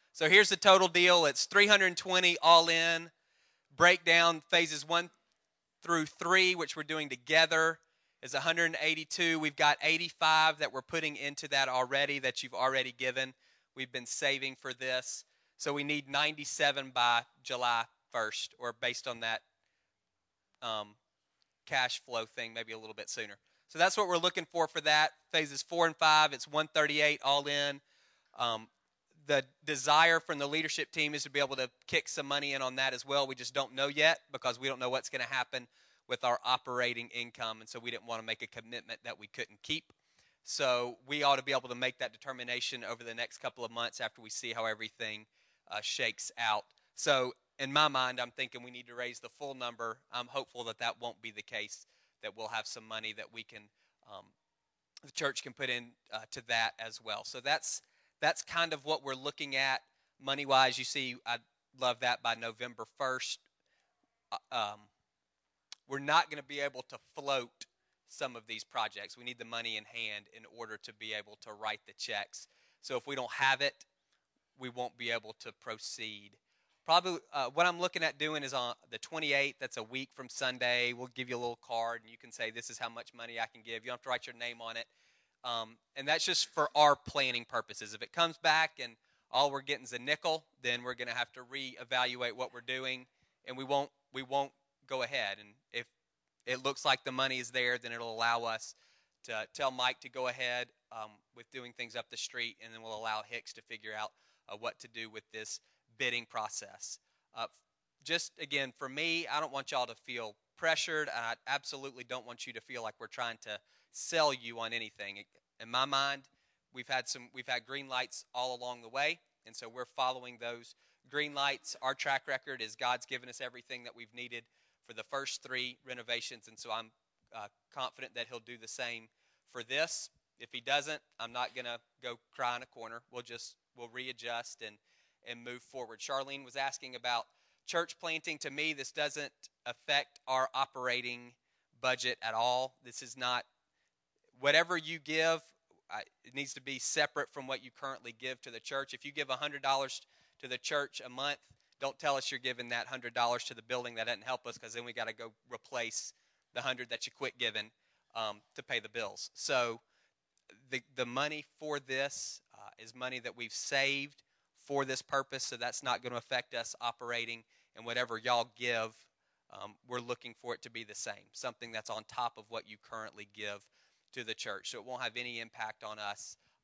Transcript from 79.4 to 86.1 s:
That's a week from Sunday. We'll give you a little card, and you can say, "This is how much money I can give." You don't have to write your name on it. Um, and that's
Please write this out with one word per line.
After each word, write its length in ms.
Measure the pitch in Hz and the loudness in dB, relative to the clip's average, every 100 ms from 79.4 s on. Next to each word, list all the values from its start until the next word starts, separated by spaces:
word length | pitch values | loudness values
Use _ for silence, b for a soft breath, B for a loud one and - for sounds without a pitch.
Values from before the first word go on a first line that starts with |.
| 139 - | 2 -2
That's 180 | 131 123 | -8 -8
a 60 | |
week 260 | 110 127 135 | -8 -8 -8
from 160 | - 127 | -12 -10
Sunday. 640 | - 131 127 123 123 123 | -4 -2 0 2 2 2
We'll 140 | 120 127 | -2 -8
give 220 | - 123 | -8 -4
you 60 | 123 | -2
a 20 | |
little 220 | 120 117 | -4 -6
card, 400 | - 117 117 117 | -4 -2 -2 -4
and 80 | 110 | -10
you 80 | 117 | -20
can 140 | 120 | -16
say, 180 | - 113 | -6 -6
"This 200 | 117 - | -6 -10
is 80 | 117 | -8
how 120 | 120 | -8
much 240 | 117 117 | -8 -14
money 260 | 120 117 117 | -14 -10 -6
I 60 | 113 | -6
can 160 | 117 | -8
give." 220 | 110 113 | -10 -8
You 60 | 120 | -8
don't 40 | 123 | -8
have 60 | |
to 60 | 135 | -4
write 160 | 123 - | -4 -4
your 100 | 117 | -8
name 260 | 120 117 | -8 -8
on 140 | 113 113 | -8 -8
it. 100 | 107 b b b b b | -10 b b b b b
Um, 340 | 123 117 110 113 _ 139 | -4 -4 -4 -12 _ -6
and 120 | |
that's 180 | 139 | 0